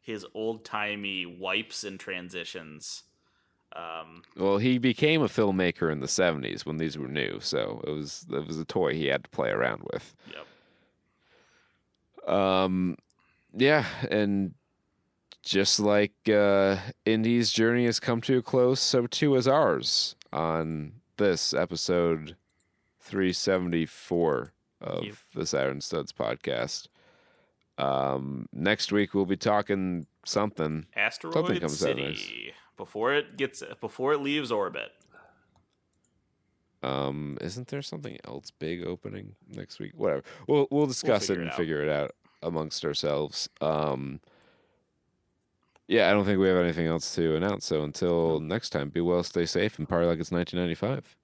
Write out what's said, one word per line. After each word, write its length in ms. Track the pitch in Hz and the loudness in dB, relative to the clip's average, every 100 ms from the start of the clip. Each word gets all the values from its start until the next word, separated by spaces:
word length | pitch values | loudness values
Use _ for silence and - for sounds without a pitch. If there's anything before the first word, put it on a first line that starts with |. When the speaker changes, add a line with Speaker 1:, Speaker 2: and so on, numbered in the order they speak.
Speaker 1:
his 240 | - 110 90 | -8 -10 -10
old-timey 920 | - 110 110 - 107 104 104 101 95 87 | -6 -6 -6 -6 -4 -2 -4 -6 -6 -8
wipes 580 | 87 92 98 113 - 104 | -8 -2 -2 -2 -8 -8
and 120 | 95 | -10
transitions. 1040 | - 92 90 90 82 92 80 76 - - _ _ _ _ _ _ _ - | -8 -8 -8 -10 -10 -10 -14 -14 -12 -12 _ _ _ _ _ _ _ -12
Um, 480 | 82 82 80 85 - - | -10 -10 -12 -18 -20 0
Speaker 2:
Well, 220 | 98 101 | 2 4
he 200 | 123 127 | 4 4
became 440 | 127 117 151 160 | 2 4 4 4
a 60 | 135 | 2
filmmaker 640 | - 104 95 90 - 85 | 4 2 4 2 2 0
in 80 | 76 | 0
the 60 | 65 | -2
seventies 580 | - 92 76 58 50 - | 2 4 2 -4 -6 -6
when 120 | 78 | -4
these 200 | 78 73 | -4 -4
were 100 | 65 | -6
new, 320 | 73 55 50 | -2 -2 -4
so 420 | - 67 50 52 - | -2 -2 -2 -4 -6
it 60 | |
was, 340 | 76 71 - - | -6 -6 -12 -6
it 160 | 69 76 | -6 -4
was 120 | 78 | -6
a 60 | 80 | -4
toy 280 | - 80 | 0 0
he 140 | 78 71 | 0 0
had 160 | 69 | -2
to 60 | - | -4
play 200 | - 62 | -4 -2
around 340 | 50 64 50 50 | 0 0 -2 -8
with. 220 | - - _ - | -10 -10 _ -18
Speaker 1:
Yep. 140 | 78 76 _ _ _ _ _ _ _ _ _ _ _ _ _ _ _ _ - - | -18 -18 _ _ _ _ _ _ _ _ _ _ _ _ _ _ _ _ -10 0
Speaker 2:
Um, 680 | 95 95 95 95 92 92 - _ _ _ _ _ 104 | 2 4 4 2 2 0 -2 _ _ _ _ _ 2
yeah, 300 | 131 151 107 - - | 4 4 2 -6 0
and 420 | 107 104 98 95 - _ _ _ _ _ _ _ - | 2 2 2 0 -6 _ _ _ _ _ _ _ -16
just 360 | - 95 98 - | -2 2 2 2
like, 340 | 104 104 104 _ - | 4 4 4 _ 4
uh, 480 | 107 101 98 98 95 95 - - | 6 6 6 6 2 -4 -4 2
Indy's 460 | 110 110 120 113 | 2 4 4 2
journey 340 | - 113 120 120 | 4 4 4 2
has 140 | 113 | 0
come 220 | - 117 | 0 -2
to 160 | 113 127 | 2 0
a 40 | |
close, 400 | - 131 123 135 | 2 4 4 4
so 260 | - 131 120 | 2 2 0
too 260 | - 151 | 0 2
has 140 | 131 123 | 4 4
ours 680 | 143 131 71 - - - - - | 4 4 2 0 -2 -2 -6 -8
on 600 | - 82 80 80 80 76 107 _ - | -2 0 0 -2 -4 -8 -14 _ 0
this 360 | 104 85 - | 2 4 0
episode 840 | 65 87 85 - 90 85 80 76 - _ _ _ _ _ _ | 0 -2 -2 0 2 4 0 -4 -16 _ _ _ _ _ _
three 320 | - 98 92 | -8 0 0
seventy-four 1160 | 90 - 92 90 85 80 - - 87 82 67 62 _ _ _ | 0 0 0 2 0 -2 -6 -4 0 2 0 -4 _ _ _
of 220 | - 50 104 | -8 -6 -6
Speaker 1:
Yep. 100 | 104 _ | -12 _
Speaker 2:
the 120 | - 82 | -8 -4
Saturn 360 | 69 67 69 | -2 -2 -4
Studs 300 | - 80 - | -6 -6 -6
podcast. 760 | - 55 62 - 62 60 - - _ _ _ _ _ _ _ _ - | -6 -6 -4 -4 -4 -4 -8 -14 _ _ _ _ _ _ _ _ -4
Um, 720 | 69 67 67 67 67 67 - | -2 0 0 -2 -4 -8 -10
next 400 | - 87 107 - | -2 0 0 2
week 220 | 104 98 | 0 2
we'll 120 | 101 95 | 0 0
be 120 | 95 | 0
talking 680 | 117 104 104 98 92 87 76 _ - | 2 2 2 -2 0 -4 -6 _ -4
something. 600 | 104 104 - 78 78 78 - | -2 -2 -2 -2 -2 -6 -2
Speaker 1:
Asteroid 380 | 104 - 165 | -2 -4 -4
Speaker 2:
Something 260 | 165 175 90 | -2 0 0
comes 240 | 80 73 | -2 0
out 40 | 73 | -2
Speaker 1:
City. 140 | 64 | -2
Speaker 2:
next. 280 | 69 50 50 57 53 - _ - | -4 -8 -10 -12 -14 -18 _ -18
Speaker 1:
Before 380 | - 107 117 | -12 -2 0
it 240 | 143 147 - | 0 -2 -4
gets, 260 | 135 - - - | -6 -6 -14 -10
before 320 | 110 - 135 | -10 -4 0
it 60 | 147 | 0
leaves 300 | 139 147 131 | 0 -2 -2
orbit. 400 | 110 95 65 55 _ _ - - _ _ _ _ _ _ _ _ _ _ _ _ _ _ _ | 0 -2 -4 -12 _ _ -20 -20 _ _ _ _ _ _ _ _ _ _ _ _ _ _ _
Speaker 2:
Um, 540 | 65 67 69 71 73 69 | -4 -2 -2 -4 -8 -8
isn't 280 | 85 107 127 | -8 -10 -10
there 120 | 143 | -10
something 380 | 139 160 139 - | -10 -12 -12 -14
else 280 | - - - | -14 -14 -14
big 340 | _ 80 87 87 | _ -8 -6 -6
opening 500 | 90 104 98 101 101 _ | -8 -10 -12 -14 -20 _
next 300 | - 98 - | -16 -14 -12
week? 140 | - - | -14 -4
Whatever. 280 | - 69 - - - | -2 -2 -6 -14 0
We'll, 200 | 147 139 | 2 4
we'll 160 | 143 147 | 2 2
discuss 420 | 123 - 110 104 | 0 2 2 2
Speaker 1:
We'll 100 | 92 | -2
Speaker 2:
it 20 | |
Speaker 1:
figure 20 | |
Speaker 2:
and 60 | 67 | -2
Speaker 1:
it 40 | |
out. 40 | 65 | -2
Speaker 2:
figure 240 | 80 76 | -2 0
it 80 | 76 | 0
out 220 | 73 71 - _ _ | 0 -2 -6 _ _
amongst 420 | 80 82 78 - 76 | -6 -4 -4 -4 -4
ourselves. 640 | 71 73 73 73 - - _ | -2 0 0 -2 -4 -8 _
Um, 580 | 76 78 76 67 69 69 _ _ _ _ _ _ _ _ _ _ _ _ _ _ _ _ - | -2 0 0 -2 -6 -10 _ _ _ _ _ _ _ _ _ _ _ _ _ _ _ _ 0
yeah, 200 | 113 90 | 4 6
I 60 | |
don't 100 | 104 98 | 6 4
think 140 | 98 | 4
we 80 | 95 | 6
have 100 | 90 | 6
anything 280 | 87 80 82 | 4 2 0
else 300 | 82 - - | 0 -2 0
to 200 | 82 78 | 2 2
announce. 300 | 95 101 - | 0 -2 -2
So 160 | 78 | -2
until 560 | 76 - 90 85 82 78 | -2 -2 0 2 4 2
Speaker 1:
Nope. 40 | |
Speaker 2:
next 260 | 78 101 - | 0 -4 -2
time, 200 | - 71 | -4 -4
be 120 | 85 | -2
well, 220 | 85 87 | 2 2
stay 240 | 87 90 85 | 0 -2 0
safe, 320 | 90 107 - | 0 -2 -2
and 100 | 78 | -2
party 160 | 85 85 | 2 2
like 140 | 82 | 0
it's 120 | 82 | -2
nineteen 280 | 87 87 90 | -2 -2 -2
ninety-five. 560 | 87 82 104 135 - _ | -4 -2 -4 -4 -10 _